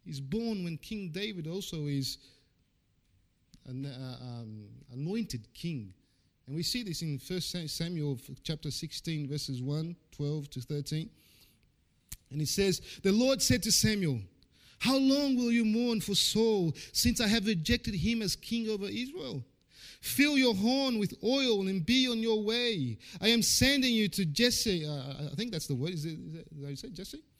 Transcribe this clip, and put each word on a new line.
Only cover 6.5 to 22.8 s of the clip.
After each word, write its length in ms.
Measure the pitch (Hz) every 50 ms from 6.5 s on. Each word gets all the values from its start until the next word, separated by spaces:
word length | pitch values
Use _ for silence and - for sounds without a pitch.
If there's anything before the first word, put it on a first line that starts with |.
| 135
we 80 | 165 175
see 200 | - - 247 240
this 180 | 202 160 -
in 180 | 170 160 143 131
First 320 | - - 180 180 - -
Sa-, 160 | - 180 165
Samuel 520 | 151 - - 165 170 180 160 147 147 139 117
f-, 140 | - - 135 - _
chapter 260 | - 160 151 - 151
sixteen, 580 | 127 - - 151 - - - - 160 151 147
verses 340 | 131 147 147 - - 135 123
one, 340 | 123 135 143 151 160 170 175 _ _ _
twelve 380 | - - 147 143 151 156 143 143
to 120 | - 135
thirteen. 480 | 120 - 151 147 139 - 156 156 165 - _ _ _ _ _ _ - _ _ _ _ _ _ _ _ _ _ _ _ _ - - _ _
And 100 | 135 147
it 80 | 151 -
says, 320 | - - 196 196 175 - - - - -
"The 100 | - 196
Lord 300 | 196 220 247 262 269 -
said 220 | - - 254 233 175
to 80 | 226
Samuel, 480 | 170 - - 214 214 208 185 156 135 113 98 90 _ _ _ _ _ _ _ - - _
'How 180 | - 233 269
long 400 | 269 269 269 269 285 285 277 262
will 140 | 247 247 233
you 120 | 233 233 226
mourn 380 | 220 214 233 240 240 233 214
for 140 | - - 202
Saul, 600 | - - - - 214 226 226 220 202 175 160 - - - -
since 300 | - - - 240 240 -
I 60 | 233
have 200 | 202 214 233 190
rejected 460 | 214 220 170 151 - 240 226 - - -
him 260 | 170 147 220 233 226
as 140 | 214 180 -
king 340 | - - - 233 233 226 220
over 160 | 214 202 196
Israel? 600 | 196 202 220 247 262 294 370 - 254 202 139 117 _ _ _ _ _ _ - - - - -
Fill 360 | - - - - 285 294 294
your 160 | 277 262 240 220
horn 460 | 185 202 226 262 277 277 269 240 214
with 140 | 208 - - - -
oil 420 | 214 262 277 269 254 220 196 190 190
and 160 | 190 190 160
be 240 | 156 240 262 262 254
on 100 | 240 226
your 240 | 220 226 220 214 214
way. 540 | 208 226 240 247 240 226 175